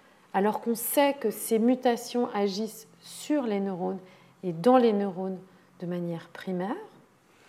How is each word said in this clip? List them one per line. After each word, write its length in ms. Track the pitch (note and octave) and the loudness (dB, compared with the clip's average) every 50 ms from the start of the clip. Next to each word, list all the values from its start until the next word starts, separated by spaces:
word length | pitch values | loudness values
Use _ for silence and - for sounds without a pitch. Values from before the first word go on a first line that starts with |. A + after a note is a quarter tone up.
| _ _ _ _ _ _ - | _ _ _ _ _ _ 0
alors 280 | G3 G3 G#3+ G#3+ - | 2 2 2 0 0
qu'on 140 | - A#3 A#3 | -2 -2 -2
sait 400 | A3 - - - D4 C#4+ C#4+ C#4 C#4 | -2 -2 0 2 4 4 4 2 0
que 100 | - G#3+ | -2 -4
ces 300 | G3+ - - - A3+ A3 | -4 -4 -2 0 2 4
mutations 680 | A3 A#3+ C4 B3+ - B3 A#3 A3+ - - - A#3+ A#3+ A#3+ - | 4 4 4 4 2 0 0 0 -4 -4 -2 -2 -2 0 0
agissent 540 | G#3 G3+ G3+ F#3 G3+ A3 G3+ - - - - - _ | 0 0 0 -2 -2 -6 -6 -8 -12 -20 -20 -20 _
sur 420 | - - - - - - D4+ D4 B3 | -20 -20 -18 -12 -4 -2 0 0 0
les 160 | A3+ G3+ G3 | 0 -2 -2
neurones 380 | G3 G3 F#3+ E3+ F#3 F#3 F#3+ F#3 - - - - - - _ - - | -2 -2 -4 -4 -4 -4 -4 -6 -10 -16 -20 -20 -20 -20 _ -8 -6
et 100 | F3+ E3 | -6 -2
dans 240 | D#3+ E3+ A#3+ B3+ | 2 4 6 8
les 160 | B3+ A#3+ A#3 G#3 | 8 8 6 4
neurones 440 | G3+ G3+ G3+ E3+ F3+ F#3+ F#3+ F#3+ F3 - - - - _ _ _ - | 4 0 -2 -4 -4 -6 -6 -6 -8 -12 -18 -20 -20 _ _ _ -10
de 40 | F3+ | -8
manière 440 | E3+ F3+ F3 F3 E3+ E3+ E3 - - | -6 -4 -4 -4 -4 -6 -8 -10 -14
primaire. 440 | - - - F#3+ F#3 F3+ F3+ G3+ C#4 G#4 A4 - - - - _ _ _ _ _ _ _ _ | -16 -12 -8 -4 -4 -4 -2 -4 -6 -8 -10 -16 -20 -20 -20 _ _ _ _ _ _ _ _